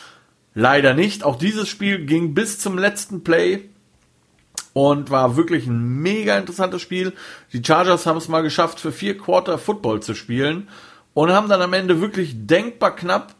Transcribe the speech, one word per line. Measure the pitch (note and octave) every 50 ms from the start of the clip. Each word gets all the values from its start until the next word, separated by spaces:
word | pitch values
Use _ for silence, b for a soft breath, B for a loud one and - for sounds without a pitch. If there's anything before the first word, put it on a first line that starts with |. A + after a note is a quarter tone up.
| B B B B B B B B _ _ -
leider | G#2+ A#2 B2+ C#3 C#3+ C#3 C3+ B2+
nicht. | D3 F#3 G#3 G3+ - D3
Auch | D3 B2+
dieses | A#2+ D#3 G#3 G#3+ G#3+ G3+
Spiel | - - - G3+ G3 G3 F3+ D#3
ging | C3+ D#3 E3 F3 D#3+ C#3+
bis | F#3 A3 - - -
zum | - G3+ F#3
letzten | F3+ F#3+ G#3 G3+ - - - G3+ E3+ -
Play | E3 E3 - - F3+ F#3+ G3 - - _ _ _ _ _ _ _ _ _ _ _ _ _ _ _ _ - - - - -
und | C3+ C#3 C#3+ C#3+ C#3+ C#3+ C3+
war | C3+ C3 C3 B2 A#2+
wirklich | D3 E3 - F3 C#3 B2
ein | B2 A#2+ A#2 A#2 A#2+ B2 C#3
mega | D#3 F#3 G#3 A3 G#3+ G#3 G3+
interessantes | G3 F#3 F3+ F3 - F#3+ F3+ F#3 F3
Spiel. | - - F3+ F3+ F#3 F#3 F#3 B B B B B B B
Die | - B2 A#2
Chargers | - D#3 E3 F3+ F#3 F3+ E3+ -
haben | E3 D#3+
es | E3 D#3+
mal | E3 D#3+ D#3+ D#3+
geschafft, | D3+ - - E3+ D#3+ - -
für | - D#3+
vier | - - G3+ G3+ G3
Quarter | G3 - - F3+ F3+ F3+ F#3 E3+
Football | D3+ - - G#3+ G3+ - A#2 A2 G2+
zu | - - G#2+
spielen | - - - A#2+ B2+ C3+ D3 D#3+ F#3 G3+ B B B B B B B B B -
und | D3 D#3 E3+
haben | F#3 G3+ G#3+ G#3
dann | G3+ F#3 F3+
am | F3+ F#3
Ende | F#3+ F#3 F3+ F3 D#3+
wirklich | F3 G#3 G3+ F#3+ F3+ D3+ B2 A2 G#2+
denkbar | G2+ D#3+ F#3 A3 A#3+ A#3+ - A3 F#3 -
knapp, | - E3+ F3 F#3+ G3+ - - -